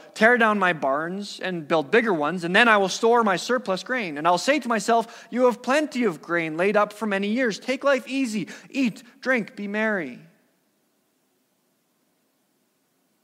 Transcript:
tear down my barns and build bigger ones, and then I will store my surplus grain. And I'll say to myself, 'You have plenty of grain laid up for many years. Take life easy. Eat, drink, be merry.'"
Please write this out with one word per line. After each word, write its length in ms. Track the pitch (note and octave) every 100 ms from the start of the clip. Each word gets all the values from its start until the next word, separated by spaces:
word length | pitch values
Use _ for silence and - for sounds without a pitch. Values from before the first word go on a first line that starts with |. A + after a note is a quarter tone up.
| -
tear 240 | - A3 B3
down 200 | A3+ G#3
my 140 | F3+
barns 680 | D#3+ C3+ C#3 E3 G3 G3+ -
and 260 | F#3 F3 C#3+
build 240 | E3 C#3
bigger 220 | G#3+ A3+
ones, 320 | E3+ D3 F3+ E3+
and 100 | F#3+
then 140 | A#3+
I 80 | G#3
will 100 | F#3
store 380 | - A3+ A#3+ G#3+
my 100 | F3
surplus 480 | - B3 A3+ F#3
grain. 340 | - B3+ F#3 C#3+
And 80 | E3
I'll 120 | F3
say 200 | - D4
to 120 | A#3
myself, 580 | A3+ G3+ A#3 A3 - -
'You 160 | A#3 B3
have 160 | G#3+
plenty 440 | - C#4+ D4+ B3 A3+
of 160 | D3+
grain 340 | - E3+ D#3+ D#3
laid 220 | G3 G#3
up 160 | G#3
for 140 | - A3
many 200 | G3 G3+
years. 320 | A#3 B3 F3+
Take 240 | - C4
life 240 | C#4 C4+ A3
easy. 400 | C4+ B3+ G#3+ D#3+ - -
Eat, 340 | C4 B3 - - _
drink, 380 | B3 B3+ F#3+ -
be 100 | G3+
merry.'" 540 | G#3+ A3 G3+ C#3 A2+ G#2+ _ _ _ _ _ _ _ _ _ _ _ _ _ _ _ _ _ _ _ _ _ _ _ _ _ _ _ _ _